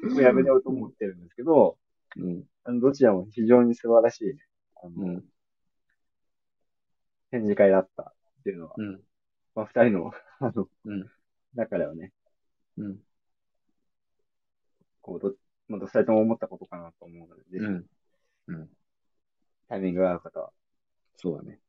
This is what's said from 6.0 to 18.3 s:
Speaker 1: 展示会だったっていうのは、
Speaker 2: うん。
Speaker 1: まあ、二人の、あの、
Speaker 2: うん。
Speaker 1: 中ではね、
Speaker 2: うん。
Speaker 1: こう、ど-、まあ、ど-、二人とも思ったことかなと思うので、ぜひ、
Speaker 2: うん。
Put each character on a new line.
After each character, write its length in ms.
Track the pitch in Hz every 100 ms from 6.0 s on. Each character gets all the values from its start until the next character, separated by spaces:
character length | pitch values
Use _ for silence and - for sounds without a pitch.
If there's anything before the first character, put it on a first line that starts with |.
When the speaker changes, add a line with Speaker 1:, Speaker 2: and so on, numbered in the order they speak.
| _ _ _ _ _ _ _ _ _ _ _ _ _
Speaker 1:
展 100 | 127
示 120 | 107
会 160 | 101 101
だ 80 | 95
っ 80 | - -
た 60 |
っ 120 | - _ _ _
て 80 | -
い 40 |
う 40 | 92
の 80 | 80
は、 60 | -
Speaker 2:
う 60 |
ん。 180 | 107 95 _ _ _ _ _
Speaker 1:
ま 80 | -
あ、 40 | 107
二 180 | -
人 80 | 120 98
の、 140 | 78 - _ _
あ 100 | 127
の、 180 | 101 - _
Speaker 2:
う 100 | -
ん。 160 | 101 98 _ _ _ _
Speaker 1:
中 240 | 120 110 95
で 60 |
は 100 | 76
ね、 180 | 82 95 _ _ _ _ _ _ -
Speaker 2:
う 120 | 104
ん。 100 | 98 _ _ _ _ _ _ _ _ _ _ _ _ _ _ _ _ _ _ _ _
Speaker 1:
こ 140 | - 87
う、 40 |
ど-、 80 | 98 - _ _ _
ま 80 | 104
あ、 40 |
ど-、 60 | 98
二 40 |
人 140 | 120 107
と 60 |
も 80 | 110
思 140 | 110
っ 40 | 113
た 100 | 110
こ 100 | 92
と 80 | -
か 100 | 90
な 160 | 87 _
と 60 |
思 200 | 87 85
う 40 | 85
の 80 | 87
で、 60 |
ぜ 40 | _
ひ、 40 | 92
Speaker 2:
う 120 | 107
ん。 160 | 92 - _ _ _ _